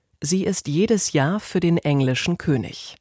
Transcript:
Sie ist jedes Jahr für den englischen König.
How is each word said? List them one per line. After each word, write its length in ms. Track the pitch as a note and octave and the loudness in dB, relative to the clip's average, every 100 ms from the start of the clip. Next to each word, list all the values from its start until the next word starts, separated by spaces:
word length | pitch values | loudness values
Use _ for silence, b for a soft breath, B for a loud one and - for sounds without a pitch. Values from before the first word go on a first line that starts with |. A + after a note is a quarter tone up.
| _ _ | _ _
Sie 240 | C#3+ F#3+ | -2 0
ist 220 | F#3 F#3 D3 | 0 -2 -2
jedes 460 | D3 A3+ G#3 - | 0 2 2 2
Jahr 260 | D3+ C#3+ G#3 | 2 2 -2
für 220 | - F#3 | -4 0
den 180 | E3+ E3+ | 2 2
englischen 580 | D3+ C#3 C3 B2+ - F3 | 2 2 2 0 -2 -2
König. 600 | - C3 F2+ - - - | 0 0 -2 -12 -18 -20